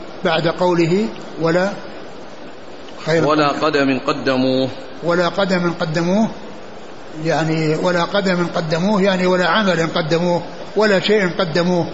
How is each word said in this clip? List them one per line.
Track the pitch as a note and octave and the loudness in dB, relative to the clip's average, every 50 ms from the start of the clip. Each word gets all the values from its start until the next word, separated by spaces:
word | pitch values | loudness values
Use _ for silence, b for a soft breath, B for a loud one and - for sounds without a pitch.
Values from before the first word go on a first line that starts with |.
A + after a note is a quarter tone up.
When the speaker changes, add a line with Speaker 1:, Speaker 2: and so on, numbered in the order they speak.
| - - - - - | -14 -14 -8 -4 -2
Speaker 1:
بعد | F3+ D#3+ D#3+ D#3 | 0 0 2 0
قوله: | E3 D#3+ - F3+ F3+ F3 E3+ E3+ D#3+ F3+ G3+ A3 A3 - - - - - - | 0 0 2 2 2 4 4 2 4 2 2 0 -2 -4 -8 -12 -12 -6 -2
ولا | D#3+ E3 E3 F3+ F#3 G3+ G3 - - - - - - - - - - - - - - - - - - - - - - - - - - | 0 0 2 2 0 0 -2 -6 -12 -14 -14 -16 -16 -16 -16 -16 -16 -16 -16 -16 -16 -16 -16 -16 -16 -16 -16 -16 -16 -16 -14 -6 -2
خير | D#3 D#3+ E3 - | 0 2 4 4
Speaker 2:
"ولا | C#3+ D#3 D3+ D3 | 4 4 4 4
قدم | C#3+ C3+ - D3+ D#3 D3 C#3+ C#3 C3+ C3+ B2+ - | 2 2 2 2 2 4 4 4 2 2 2 0
قدموه". | D3+ D3+ C#3 A#2+ C3+ C3 B2+ C3 C3 C3 C3 C3 B2 - - - - - - - | -2 -2 0 0 0 2 2 2 2 2 2 0 0 -4 -8 -12 -14 -12 -6 -2
Speaker 1:
ولا | E3 E3+ F3 F3 | 0 2 2 2
قدم | E3+ E3+ G3+ G3 F#3 F#3+ F3 F3 E3+ E3 - | 2 2 0 0 2 2 2 0 0 -2 -2
قدموه، | F3+ D#3+ D#3 F3 E3+ F3 F#3 G#3+ A3+ - - - - - - - - - - - - - - - - - - D#3 D#3 | -2 -2 0 0 0 2 2 2 2 0 -2 -8 -14 -14 -16 -16 -16 -16 -16 -16 -16 -16 -16 -16 -16 -14 -10 -6 -2
يعني | D#3+ D3+ C#3+ D#3+ D#3 D#3+ D#3+ D#3+ D3+ D#3 | -2 0 0 0 0 0 0 0 0 0
ولا | D3+ F3+ F3+ F3 E3+ - | 0 0 0 2 0 0
قدم | - - G3+ G3 F#3+ F3+ F3 F3 - - | 0 0 0 0 2 0 0 0 -2 -2
قدموه، | F3 E3 D#3 E3+ E3 F3+ G3+ G#3+ F#3+ | -4 -2 -2 0 0 2 2 2 2
يعني | F#3+ G3+ F#3+ F3+ F3+ | 2 2 2 2 2
ولا | F3+ F#3 F3+ F3+ | 2 2 2 2
عمل | D#3+ E3 A3 G#3 F#3+ F3 D#3+ E3 D#3 - | 2 2 2 2 2 2 2 0 0 0
قدموه، | F3 E3+ D3+ E3+ E3 F3+ F3+ F3 E3+ - - - - - - - | -2 0 0 0 0 2 2 0 0 -2 -6 -10 -12 -12 -4 0
ولا | G3 G#3+ G#3+ G3 F3+ | 2 2 4 4 2
شيء | - G3 G#3 G#3+ F#3+ E3+ D#3+ - | 2 2 2 2 2 0 0 -2
قدموه، | G3 E3 D3+ F3+ E3+ F3+ F3+ E3+ D#3 - | -2 0 0 0 2 2 2 2 0 -2